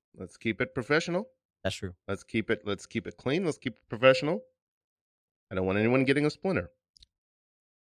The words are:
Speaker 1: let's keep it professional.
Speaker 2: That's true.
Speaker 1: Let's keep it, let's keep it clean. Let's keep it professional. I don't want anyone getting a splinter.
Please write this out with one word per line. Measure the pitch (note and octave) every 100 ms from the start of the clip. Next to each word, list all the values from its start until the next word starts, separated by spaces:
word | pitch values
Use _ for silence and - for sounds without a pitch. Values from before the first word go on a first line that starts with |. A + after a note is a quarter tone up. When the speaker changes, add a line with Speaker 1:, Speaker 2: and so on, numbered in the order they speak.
| _ -
Speaker 1:
let's | F#2 -
keep | A#2 G2+
it | B2+
professional. | - A#2+ D3+ E3+ F3 - _ _ _
Speaker 2:
That's | F#2+ -
true. | F#2+ - -
Speaker 1:
Let's | G2
keep | - A2+ G2+
it, | G#2+ G#2
let's | G2 -
keep | A2+ G2+
it | -
clean. | B2+ D#3 F3+
Let's | -
keep | C3 -
it | -
professional. | A2+ C3 C3 D3 F#3+ - _ _ _ _ _ _ _ _ _ -
I | F#2+
don't | F#2
want | G2+
anyone | A2+ C3
getting | C3+ C#3 D3
a |
splinter. | - F#3+ D3 F2+ _ _ _ _ _ _ _ _ _ _ _